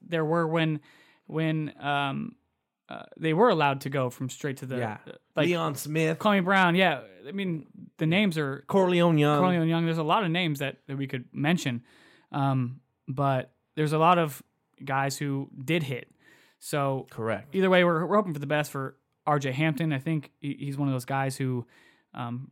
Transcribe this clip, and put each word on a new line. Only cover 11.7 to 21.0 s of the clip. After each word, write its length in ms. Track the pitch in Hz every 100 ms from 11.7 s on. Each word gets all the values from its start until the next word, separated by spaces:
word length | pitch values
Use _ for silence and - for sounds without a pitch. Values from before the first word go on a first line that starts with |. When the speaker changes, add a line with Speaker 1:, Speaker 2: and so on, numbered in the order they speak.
| 120 - _ - _ _
Speaker 1:
um, 480 | 143 139 131 123 131 _ _ -
but 460 | 135 139 131 - _ _ -
there's 180 | 151
a 60 | 156
lot 180 | 165 175
of 240 | 156 135 - _ _ _
guys 340 | 135 135 139 135
who 300 | 143 139 139 123
did 200 | 135 170
hit. 280 | 135 123 - _ _ _ _ _
So 460 | - 151 139 135 -
Speaker 2:
Correct. 440 | - 110 104 - 190
Speaker 1:
either 140 | 185
way, 140 | 185
we're, 220 | 175 160 165
we're 80 | 208
hoping 160 | 185
for 60 | 147
the 80 | 143
best 240 | 151 143
for 240 | 139 135 - _ _ -
R 100 | 147
J 140 | 135
Hampton. 420 | 127 160 156 165
I 60 | 135
think 320 | 160 160 - _
he, 160 | 143 -
he's 160 | 143 139
one 100 | 143
of 60 |
those 120 | 131